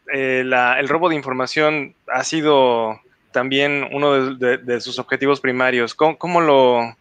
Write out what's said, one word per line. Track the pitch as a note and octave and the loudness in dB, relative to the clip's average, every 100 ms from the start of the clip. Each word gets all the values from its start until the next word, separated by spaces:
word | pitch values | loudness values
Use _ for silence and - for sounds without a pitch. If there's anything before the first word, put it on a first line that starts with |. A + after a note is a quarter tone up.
| - | -8
eh, | C#3 C3 B2+ | -4 -2 -2
la, | B2+ B2+ B2 C3 | 0 0 2 0
el | C#3 | 0
robo | D#3+ F3 | -2 0
de | |
información | D3+ C3 B2+ B2+ D#3 D3+ D3+ C3+ _ - | -2 -4 -6 -4 0 0 0 -6 _ -6
ha | B2+ | -6
sido | - D#3+ D3+ C#3+ B2+ A#2 A2 A2 _ _ _ | -4 -2 2 4 4 2 -2 -6 _ _ _
también | B2+ C3 C3+ C#3+ C#3+ C3 | -4 -2 0 0 -2 -4
uno | C#3 D3 | -2 0
de, | C3+ C3 C3 | 2 0 -2
de, | B2 B2+ | -2 -2
de | B2 A#2+ | -2 -6
sus | B2+ A#2+ | -6 -10
objetivos | - C3 C#3 C#3 | -6 -2 0 0
primarios? | C3 B2+ B2+ B2 A#2 | -2 0 0 0 -2
¿Cómo, | - D#3 C#3+ | 0 0 0
cómo | E3+ E3+ | -2 2
lo, | D#3+ C3+ B2+ A#2+ A#2 - | 4 6 6 4 -2 -8